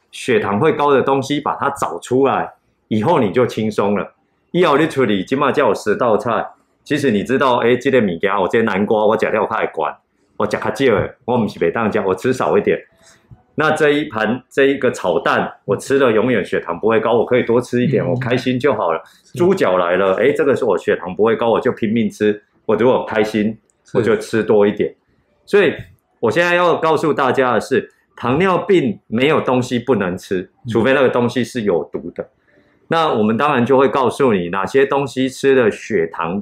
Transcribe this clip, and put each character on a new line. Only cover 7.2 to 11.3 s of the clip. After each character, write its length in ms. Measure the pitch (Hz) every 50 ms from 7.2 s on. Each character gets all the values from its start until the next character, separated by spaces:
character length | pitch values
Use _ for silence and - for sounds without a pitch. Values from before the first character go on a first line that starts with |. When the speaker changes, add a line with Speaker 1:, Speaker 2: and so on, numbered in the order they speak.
| 95
Speaker 1:
知 140 | 104 127 135
道， 200 | 143 131 123 123
哎， 180 | 120 117 123 120
这 120 | - 139
个 100 | 120 123
物 180 | 110 98 85 82
件， 160 | - 98 98
我 120 | 104 90 87
这 100 | - 117
个 60 | 113
南 200 | 113 98 95 104
瓜， 200 | - 117 107 107
我 100 | 101 113
吃 100 | - 107
了 60 | 80
较 140 | - 110 98
会 220 | - 110 107 87 80 -
管， 220 | 80 76 71 - - _ _ _ _ _ _ _
我 100 | - 107
吃 120 | 104 - -
较 60 | -
少 360 | 110 - - 135 127 107 90
的， 160 | 78 - - _ _
我 120 | -